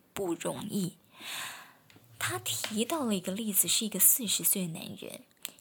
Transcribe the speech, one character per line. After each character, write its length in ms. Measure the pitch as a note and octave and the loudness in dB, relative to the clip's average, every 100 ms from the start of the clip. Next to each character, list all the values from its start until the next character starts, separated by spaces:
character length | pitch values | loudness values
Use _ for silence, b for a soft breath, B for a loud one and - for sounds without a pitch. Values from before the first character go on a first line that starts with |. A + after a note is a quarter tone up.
| _ | _
不 220 | - F3 D#3+ | -4 -2 -2
容 280 | F3 D3+ G#3 | -2 -4 -2
易， 240 | G3+ E3 - _ B B B B B B B B - - - | -2 -2 -6 _ B B B B B B B B -20 -18 -6
她 180 | - F4+ | -4 -2
提 460 | - - - G#3+ A#3+ | -2 -2 0 0 0
到 180 | E4 | 2
了 120 | A#3+ G3 | 2 0
一 40 | |
个 120 | F3+ | 0
例 200 | G3 G#3+ | -4 0
子， 160 | F#3+ E3+ | 2 4
是 180 | - G#3+ | 2 0
一 40 | |
个 100 | F#3 | 6
四 280 | - - G#3+ | 6 6 2
十 160 | - | 2
岁 240 | E3+ G3+ F3 | 2 2 0
的 60 | |
男 100 | D#3+ - - | -4 -10 -12
人， 220 | - - - _ B B | -12 -14 -18 _ B B